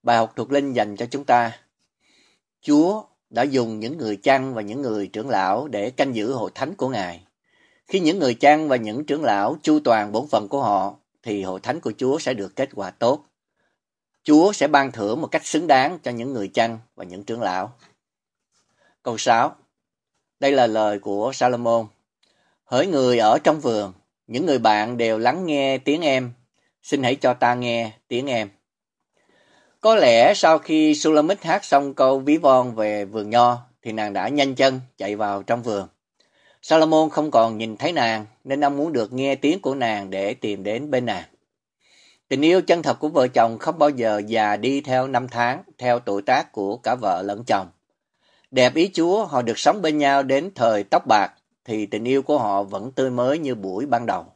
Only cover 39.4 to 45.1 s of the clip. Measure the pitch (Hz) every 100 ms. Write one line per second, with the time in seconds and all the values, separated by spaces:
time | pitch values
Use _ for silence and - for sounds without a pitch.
39.4 | 143 185 135 139 120 104 98 95 98 123
40.4 | 113 98 98 113 151 127 120 95 82 _
41.4 | _ _ _ _ _ _ _ _ _ 135
42.4 | 156 180 175 170 151 113 151 165 127 123
43.4 | 113 113 - 160 147 131 113 104 107 110
44.4 | 107 104 120 139 131 127 131